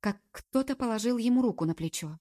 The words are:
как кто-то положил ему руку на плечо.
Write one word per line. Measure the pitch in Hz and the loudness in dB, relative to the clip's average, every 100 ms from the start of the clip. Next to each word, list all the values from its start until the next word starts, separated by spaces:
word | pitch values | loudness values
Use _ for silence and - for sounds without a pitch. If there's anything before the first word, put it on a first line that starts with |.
как | 214 202 _ | -2 -4 _
кто-то | - - 262 269 | -20 -2 -2 0
положил | 269 247 220 220 247 | -2 -2 0 0 2
ему | 233 247 | 4 4
руку | 247 - 160 | 4 2 -2
на | 165 | -2
плечо. | 160 - 156 160 | -4 -6 -10 -12